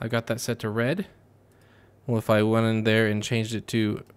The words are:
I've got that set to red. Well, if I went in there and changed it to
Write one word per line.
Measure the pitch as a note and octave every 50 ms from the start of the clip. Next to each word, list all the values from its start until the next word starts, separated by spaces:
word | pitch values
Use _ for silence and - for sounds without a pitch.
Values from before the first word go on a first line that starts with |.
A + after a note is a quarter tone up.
I've | - A2+
got | A#2+ A#2 A#2 -
that | A2+ A2+
set | - - A#2 -
to | - G#2+
red. | G#2 A#2 A#2 B2+ D#3 G3 - - - _ _ _ _ _ _ _ _ _ _ _ _ _ _ _ _ _ _
Well, | - A#2+ A2
if | - -
I | A2 G#2+ G#2+
went | A2 A2 A2+ A2+
in | A2+ A2 A2 A2
there | A2+ A2 A2+ A2+ G#2+
and | G#2 G#2+
changed | G#2 - A#2+ A2+ A2 G#2+ A2+
it | G#2 - -
to | - A2+ A2 G#2 G#2 - - - -